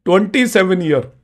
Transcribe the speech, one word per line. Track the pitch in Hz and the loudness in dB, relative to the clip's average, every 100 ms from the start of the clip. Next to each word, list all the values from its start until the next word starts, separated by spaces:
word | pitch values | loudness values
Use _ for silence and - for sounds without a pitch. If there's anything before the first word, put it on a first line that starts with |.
| - | 0
ट्वेंटी | 185 208 269 240 | 0 0 -2 0
सेवन | 220 185 185 | 0 0 -2
ईयर | 160 139 - _ | 0 -2 -4 _